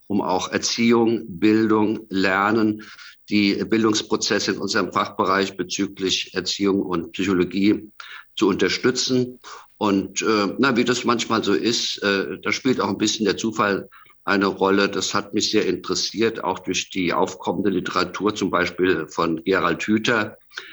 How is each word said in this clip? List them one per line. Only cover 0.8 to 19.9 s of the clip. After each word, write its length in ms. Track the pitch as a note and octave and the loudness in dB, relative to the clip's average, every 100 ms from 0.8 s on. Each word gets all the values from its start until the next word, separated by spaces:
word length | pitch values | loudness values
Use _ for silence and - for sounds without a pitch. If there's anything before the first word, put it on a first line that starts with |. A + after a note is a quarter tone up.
| A#2 A#2 A2+ A2+ - | 4 4 4 0 -4
Bildung, 720 | - G#2+ A2 A2 G#2+ G#2+ A2 - | 0 4 4 4 2 2 -2 -4
Lernen, 720 | F#2+ F#2+ F#2+ G2+ A2+ A2 G#2 - - - - - | -2 2 2 2 2 2 0 -6 -20 -20 -20 -2
die 240 | G#2 G2+ G2 | 2 2 2
Bildungsprozesse 880 | F#2+ A2+ A2 G#2 - G#2+ - G2+ G#2 | 0 2 2 0 -2 -2 0 -2 0
in 60 | F#2+ | -4
unserem 340 | G2 A2 F2+ | -2 -2 -2
Fachbereich 640 | - G2+ - F#2+ F#2+ F#2+ - | -2 -4 -2 0 2 0 -2
bezüglich 800 | F2+ - G2 - F#2+ - - | -6 -2 -4 -2 -2 -2 -4
Erziehung 480 | F#2+ F2 - G2+ F#2+ | -6 -4 0 2 2
und 300 | F2+ F2 E2 | 0 -4 -4
Psychologie 800 | - G2 F#2 F2 G2+ G2 G2+ - - - - - - | -4 0 2 0 2 2 2 -2 -18 -18 -18 -14 0
zu 120 | G2 | 0
unterstützen. 880 | F2+ F#2+ - C3 B2+ - B2+ B2 B2 - - - - | 2 0 2 0 0 0 0 0 -6 -18 -20 -18 -4
Und, 420 | G#2 G2 F2+ - | 0 2 0 -4
äh, 280 | F2 G#2+ G2 D2+ | 0 2 0 0
na, 180 | C3+ A#2+ | 2 2
wie 80 | |
das 200 | A#2+ A#2+ | 2 0
manchmal 380 | A2+ A#2 - A2+ | 0 -2 0 -2
so 120 | F#2 | 2
ist, 480 | G2 G#2+ A#2 - - | 0 2 -2 -2 -4
äh, 360 | G2+ G2 C#2+ F#2 | 0 0 -2 -6
da 100 | - | -6
spielt 300 | - C3 B2+ | -2 0 0
auch 80 | G2+ | 0
ein 80 | G2 | 0
bisschen 260 | G#2+ - | 0 0
der 140 | G#2 F2+ | 0 0
Zufall 500 | A2+ A2 G#2 F#2+ - - - _ - | -2 0 0 0 -4 -18 -20 _ -2
eine 200 | G2 G2 | 2 2
Rolle. 440 | F#2+ F#2+ G2 G2 | 2 2 4 2
Das 240 | F#2+ F#2 | 0 -4
hat 180 | G2+ G#2 | -4 -4
mich 180 | G#2 F#2+ | -2 0
sehr 160 | G#2+ F#2 | 0 0
interessiert, 800 | F2 - F2+ - F#2 A2+ - | -2 -2 -4 -4 0 -2 -2
auch 140 | - F#2 | -4 -4
durch 320 | - F#2 - | -4 -4 -4
die 240 | G2 E2+ | -4 -2
aufkommende 560 | - F2+ - - F#2 G2+ | 0 -2 -2 -4 -2 0
Literatur, 640 | F#2 - F#2 F2 - G2+ | 0 -2 -2 -2 -2 -2
zum 160 | G#2 F#2 | 0 -2
Beispiel 560 | F2 F2+ - F#2 E2+ D#2 | 0 -2 0 0 0 -2
von 340 | - E2 D#2+ | -2 -2 -2
Gerald 380 | - F#2 E2+ D#2+ | 0 0 2 -2
Hüther, 520 | - | 0